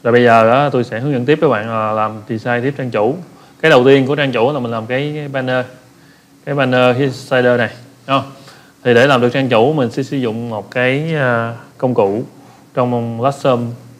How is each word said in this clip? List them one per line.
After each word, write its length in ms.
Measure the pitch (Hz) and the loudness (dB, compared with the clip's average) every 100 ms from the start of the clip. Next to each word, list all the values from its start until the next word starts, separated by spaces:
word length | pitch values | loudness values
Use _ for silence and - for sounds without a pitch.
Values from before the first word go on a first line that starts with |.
Rồi 80 | 120 | 4
bây 120 | 120 | 4
giờ 260 | 120 113 113 | 6 6 4
đó, 200 | 127 143 | 4 2
tôi 140 | 127 | 0
sẽ 160 | 117 110 | -4 -4
hướng 120 | 139 | -4
dẫn 140 | 135 123 | -2 0
tiếp 120 | 156 | 2
các 60 | 160 | 2
bạn 220 | 110 113 | 0 -2
là 220 | 113 107 | -4 -2
làm 200 | 107 107 107 104 | -2 -4 -6 -8
design 340 | 113 123 120 | -8 -4 -4
tiếp 100 | 127 143 | -4 -6
trang 140 | 131 | -6
chủ. 240 | 113 110 170 - - - _ | -2 -2 -2 -12 -20 -20 _
Cái 100 | 160 | 2
đầu 140 | 139 127 | 4 6
tiên 220 | 139 127 | 4 4
của 80 | 147 | -2
trang 160 | 139 | -2
chủ 220 | 120 120 | 0 0
là 60 | 147 | -2
mình 120 | 120 | -6
làm 140 | 117 113 | -6 -4
cái, 260 | 127 147 151 | -6 -4 -8
cái 120 | 143 | -8
banner. 380 | 135 131 127 127 - - _ - _ _ _ - | -6 -2 -4 -4 -14 -20 _ -20 _ _ _ -8
Cái 100 | 143 | -2
banner 600 | 127 127 127 123 139 120 | 0 4 2 2 -2 -4
slider 420 | - 131 123 123 | -2 2 2 2
này, 120 | 107 - - _ - | -2 -6 -20 _ -4
đúng 140 | 135 | -4
không? 100 | - - - - - _ | -4 -18 -20 -20 -20 _
Thì 100 | 123 | 2
để 140 | 117 135 | 4 4
làm 140 | 131 | 4
được 80 | 123 | 2
trang 200 | 139 131 | 0 0
chủ, 240 | 113 123 | 2 2
mình 180 | 156 117 | 2 -2
sẽ 120 | 147 | -4
sử 140 | 135 143 | -6 -4
dụng 320 | 123 110 117 | -4 -4 -6
một 220 | 107 101 | -8 -8
cái, 440 | 127 127 135 160 156 | -2 -2 -2 -2 -2
à, 400 | 127 117 117 117 - - | 0 -2 -4 -8 -18 -6
công 160 | 127 | -2
cụ 300 | 120 98 107 139 - - - - | 0 0 -2 -8 -16 -20 -20 -10
trong 480 | - 123 120 117 113 | -4 -2 -2 -4 -2
Last 200 | 127 139 | -4 -2
Sum 300 | 143 120 120 120 - - | -2 0 -4 -10 -20 -20